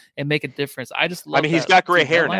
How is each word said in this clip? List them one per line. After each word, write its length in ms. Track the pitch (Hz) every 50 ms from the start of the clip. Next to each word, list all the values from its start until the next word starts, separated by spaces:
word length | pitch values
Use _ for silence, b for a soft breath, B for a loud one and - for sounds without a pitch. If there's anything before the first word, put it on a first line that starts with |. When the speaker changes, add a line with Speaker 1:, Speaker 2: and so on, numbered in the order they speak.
| B B B -
Speaker 1:
and 100 | 143 143
make 160 | 151 151 -
a 40 | 143
difference. 440 | 123 - 143 139 - - 123 - -
I 140 | - 151 170
just 200 | 180 - - -
Speaker 2:
I 20 |
Speaker 1:
love 140 | 147 139 147
Speaker 2:
mean, 80 | 151
he's 100 | 165 165 156
Speaker 1:
that. 40 | -
Speaker 2:
got 160 | 185 185 180
gray 140 | - 175 175
Speaker 1:
Dude, 60 | 156 131
that 40 | 156
Speaker 2:
hair 120 | 170 165 135
Speaker 1:
lineup's 20 | 98